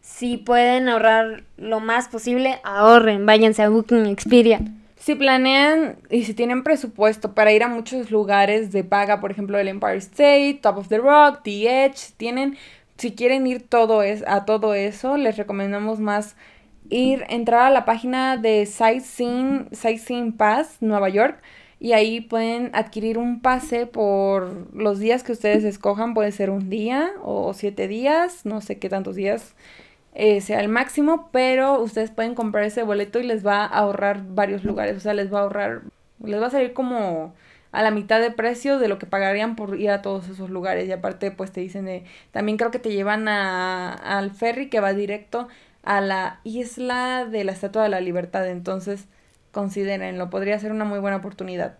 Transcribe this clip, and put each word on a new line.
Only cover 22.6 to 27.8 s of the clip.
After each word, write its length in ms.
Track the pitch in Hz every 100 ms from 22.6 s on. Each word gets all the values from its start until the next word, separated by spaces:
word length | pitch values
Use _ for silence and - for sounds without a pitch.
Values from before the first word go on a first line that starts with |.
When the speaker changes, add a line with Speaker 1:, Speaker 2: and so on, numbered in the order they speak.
| 240
Speaker 2:
adquirir 420 | 214 220 220 220 226
un 240 | 240 233
pase 460 | 254 254 - 233 240
por 880 | 233 202 196 196 196 180 190 175
los 240 | - 214 196
días 240 | 214 247
que 80 | 247
ustedes 320 | 226 208 208
escojan, 520 | 214 196 202 202 233
puede 180 | 220 208
ser 180 | 208 196
un 180 | 196 190
día 440 | 214 220 262 330 403
o 320 | - 202 190
siete 320 | 196 202 196